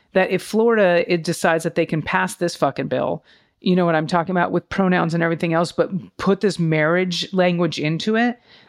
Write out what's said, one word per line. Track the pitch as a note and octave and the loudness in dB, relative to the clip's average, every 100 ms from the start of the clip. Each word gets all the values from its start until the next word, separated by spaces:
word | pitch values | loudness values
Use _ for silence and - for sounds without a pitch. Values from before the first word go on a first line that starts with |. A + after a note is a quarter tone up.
| _ | _
That | F#3 F#3 | 0 0
if | F3+ | 0
Florida, | - G#3+ A#3 A3+ F#3 F3 F3 | -2 0 2 4 4 4 2
it | F3 | -2
decides | D#3+ D#3+ F3+ D#3+ | -2 -2 0 2
that | E3 | 0
they | E3+ D#3+ | -2 0
can | D#3+ | -2
pass | D3+ F#3 F#3 - | -2 -2 -2 -2
this | F3 - | -4 -2
fucking | C#3+ - C3+ | -2 -2 -4
bill, | B2+ - E3 - _ _ _ | -2 -2 -4 -10 _ _ _
you | - | 0
know | F3+ | 2
what | F3 D#3+ | 2 0
I'm | D#3 | 0
talking | F3+ E3 | -2 0
about, | F3+ F3+ | 0 0
with | F3 - | 0 -2
pronouns | - F#3+ F3+ E3 | 0 2 2 0
and | E3+ | 0
everything | E3 E3 E3+ | -2 -2 0
else, | E3 F3 | 0 0
but | - D#3+ F#3+ A2 - | 0 -2 -4 -10 -6
put | - G3 | -2 0
this | G#3 E3+ | 0 0
marriage | E3 D#3 D3+ F3 F#3 E3+ - | 0 2 2 2 0 -4 -4
language | F#3 F3+ F3 E3+ C#3+ | 0 2 2 -2 -2
into | D3+ D#3+ G#3+ A3 | -4 -4 -2 0
it, | A#3+ A#3+ _ - | 0 -2 _ -20